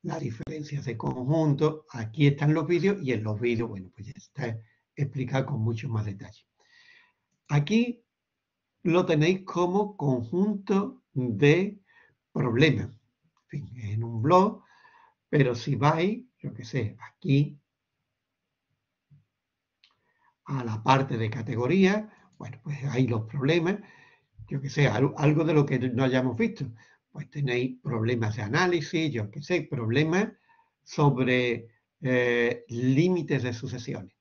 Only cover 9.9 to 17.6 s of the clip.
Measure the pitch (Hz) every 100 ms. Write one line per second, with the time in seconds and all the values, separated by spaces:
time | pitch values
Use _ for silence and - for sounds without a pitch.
9.9 | - 143 123 107 180 208 196 - 196 262
10.9 | - _ 131 123 101 143 170 208 - _
11.9 | _ _ _ _ 156 123 113 156 107 98
12.9 | - _ _ _ _ _ 147 - 123 107
13.9 | 107 117 117 127 180 202 - _ _ -
14.9 | _ _ _ _ 151 127 113 - 117 143
15.9 | 160 185 226 - _ - - - 135 107
16.9 | - - _ - 139 147 -